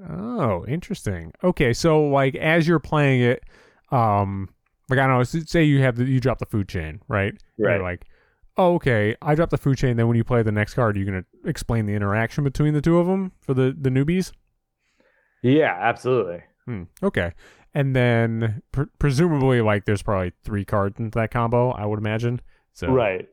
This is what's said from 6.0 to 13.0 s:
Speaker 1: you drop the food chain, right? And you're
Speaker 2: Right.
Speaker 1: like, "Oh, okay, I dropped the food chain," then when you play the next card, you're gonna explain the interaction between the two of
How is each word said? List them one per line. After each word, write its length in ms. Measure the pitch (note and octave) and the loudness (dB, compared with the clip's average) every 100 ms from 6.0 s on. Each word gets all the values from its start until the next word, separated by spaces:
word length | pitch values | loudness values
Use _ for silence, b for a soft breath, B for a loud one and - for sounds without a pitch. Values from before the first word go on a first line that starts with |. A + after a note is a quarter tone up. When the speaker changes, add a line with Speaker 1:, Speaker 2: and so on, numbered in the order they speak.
Speaker 1:
you 160 | B2+ C3 | 0 2
drop 180 | A#2+ A2 | 0 -2
the 80 | - | -4
food 220 | G#2+ F#2+ | -4 -4
chain, 340 | F#2 D#2 F2 - | -6 -8 -12 -4
right? 260 | G#2+ G2 | -2 -2
And 60 | - - - | -4 -16 -2
you're 100 | G2+ | 0
Speaker 2:
Right. 140 | E2+ | 0
Speaker 1:
like, 240 | F2+ F2+ - _ _ _ _ - | -2 -8 -14 _ _ _ _ 0
"Oh, 180 | F3+ F3 | 2 2
okay, 380 | C#3 A2+ G#2 A#2+ | 2 2 0 -2
I 140 | C#3+ | -2
dropped 160 | D3+ E3 | 0 0
the 80 | D3 | 0
food 180 | C#3+ C3 | 0 0
chain," 220 | C3 A#2 | 0 2
then 100 | A#2 | 2
when 80 | A#2 | 2
you 80 | |
play 180 | A2+ A#2+ | 2 0
the 100 | A2 | 2
next 200 | G#2+ G#2+ | 0 -2
card, 240 | - A#2 G2+ | 0 0 0
you're 80 | |
gonna 220 | G2 F#2 - _ | -4 -6 -8 _
explain 400 | - - - A2+ | -8 -8 -4 -2
the 100 | G#2 | -2
interaction 500 | G#2 G2+ G#2 A2+ - | -2 0 0 -2 -2
between 280 | C#3+ - D3+ | -2 0 0
the 80 | D3+ | 2
two 180 | E3 | 2
of 100 | E3+ | 2